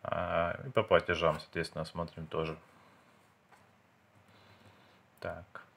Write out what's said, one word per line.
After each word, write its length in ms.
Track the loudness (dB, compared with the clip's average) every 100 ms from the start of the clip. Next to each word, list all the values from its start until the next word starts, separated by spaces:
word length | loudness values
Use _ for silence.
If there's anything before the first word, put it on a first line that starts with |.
А, 540 | -4 -2 0 0 0 -2
и 40 | -2
по 140 | 0
платежам, 560 | 6 6 6 4 4 2
соответственно, 440 | -4 -4 -4 -6
смотрим 420 | -6 -6 -6 -8 -6
тоже. 280 | -4 -4 -6 -14 -20 -20 -20 -20 -20 -20 _ _ -20 -20 -20 _ _ _ -20 -20 -20 -20 -20 -20 -20 -20 -20 -20 -10
Так. 440 | -8 -8 -12 -18 -18